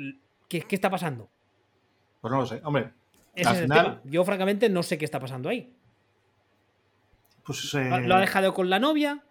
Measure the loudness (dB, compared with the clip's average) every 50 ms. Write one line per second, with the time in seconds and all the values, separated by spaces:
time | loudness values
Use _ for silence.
0 | -12 -12 -12 _ _ _ _ _ _ -8 -8 -6 -4 -2 -4 0 0 0 0 0
1 | -4 -4 -8 -8 -14 -18 _ _ _ _ _ _ _ _ _ _ _ _ _ _
2 | _ _ _ _ -6 -2 -2 0 -2 -2 -6 -8 -4 0 0 0 0 -2 -10 _
3 | _ _ _ _ _ _ -6 0 2 2 2 2 2 4 4 4 4 4 0 -8
4 | -10 -4 0 0 2 2 0 0 0 0 0 2 2 2 2 0 0 -2 -4 -4
5 | -4 -4 -4 -6 -8 -8 -10 -8 -6 -4 -6 -6 -8 -14 _ _ _ _ _ _
6 | _ _ _ _ _ _ _ _ _ _ _ _ _ _ _ _ _ _ _ _
7 | _ _ _ _ _ _ _ _ -12 -10 -8 -8 -6 -4 -2 -2 0 0 0 0
8 | 2 4 4 4 4 4 2 2 2 2 2 0 0 2 2 2 2 2 2 2
9 | 0 0 -2 -4 _ _